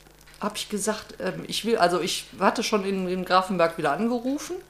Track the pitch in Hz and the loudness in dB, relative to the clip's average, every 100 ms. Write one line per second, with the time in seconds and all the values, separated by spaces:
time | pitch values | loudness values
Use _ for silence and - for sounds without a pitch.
0 | - - - - 208 - - 202 202 208 | -20 -20 -20 -8 -6 -6 -6 -4 -2 -4
1 | - - 185 165 - - 214 226 175 175 | -6 -8 -6 -6 -6 -4 0 4 4 4
2 | 170 - - - 196 240 - 214 196 190 | -2 -4 -8 0 2 2 0 0 0 -2
3 | 180 185 180 185 185 180 165 170 151 147 | -2 -2 4 4 4 2 2 2 0 2
4 | 233 240 247 294 - 370 | 0 0 -2 -4 -6 -10